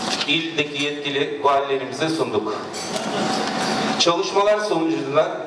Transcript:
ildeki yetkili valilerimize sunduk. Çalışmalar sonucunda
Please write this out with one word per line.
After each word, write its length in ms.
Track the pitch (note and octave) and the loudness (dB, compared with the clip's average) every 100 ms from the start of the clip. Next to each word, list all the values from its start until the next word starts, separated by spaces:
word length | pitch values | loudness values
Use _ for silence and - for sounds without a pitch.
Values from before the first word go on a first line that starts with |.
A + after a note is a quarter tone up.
| - - C#3+ | -2 -2 0
ildeki 560 | D#3+ E3 D3 C#3+ C#3+ | 0 0 -2 -4 -2
yetkili 580 | D3 D3 C#3+ C#3 C#3+ - | -2 -2 -2 0 0 0
valilerimize 680 | C#3 C#3 C#3 C3+ B2+ - D#3+ | 2 4 2 -2 -2 -2 -2
sunduk. 440 | - A#2+ G#2 G#2+ G2+ - - - - - G#2 - - - - - - - - | 0 0 -2 -2 -4 -6 -8 -6 -4 -2 -2 0 0 0 -2 -2 0 0 2
Çalışmalar 600 | E3+ E3+ G3 - G3+ G#3+ | 2 2 2 4 4 4
sonucunda 800 | G#3+ E3 E3 C#3 C3+ D3 - - | 2 0 2 0 0 2 2 0